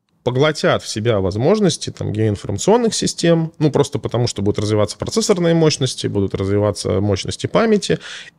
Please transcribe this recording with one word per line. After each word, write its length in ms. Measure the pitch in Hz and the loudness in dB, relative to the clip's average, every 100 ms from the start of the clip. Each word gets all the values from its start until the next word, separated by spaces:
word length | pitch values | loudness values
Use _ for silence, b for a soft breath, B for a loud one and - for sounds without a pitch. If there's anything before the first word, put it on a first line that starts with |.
| _ _ | _ _
поглотят 580 | - 127 151 151 175 117 | -4 2 0 2 0 0
в 60 | - | -2
себя 320 | - 110 107 | -4 0 0
возможности 680 | 95 101 135 214 196 - - | 0 0 2 2 2 0 -6
там 220 | - 101 | -8 -6
геоинформационных 840 | 104 110 101 - 101 - 226 226 | 0 0 0 -4 -2 2 2 2
систем, 580 | - 185 - 170 165 160 - | -2 -4 0 2 2 0 0
ну, 120 | 151 | 0
просто 280 | 139 139 120 | 2 0 -2
потому 300 | 117 113 120 | -4 -2 -2
что 140 | - | 0
будут 180 | 101 101 | -2 0
развиваться 360 | 104 107 101 - | 0 0 0 -2
процессорные 580 | 113 220 220 185 170 | -4 -2 2 2 4
мощности, 520 | 165 156 - 131 - 113 | 4 4 2 -2 -4 -4
будут 280 | 107 98 | -2 -2
развиваться 680 | - 98 101 104 98 101 98 | -2 0 2 2 0 -2 0
мощности 480 | 101 98 - - - | 0 0 -4 -6 -2
памяти, 500 | - 226 208 - - B B B | 2 2 2 0 -4 B B B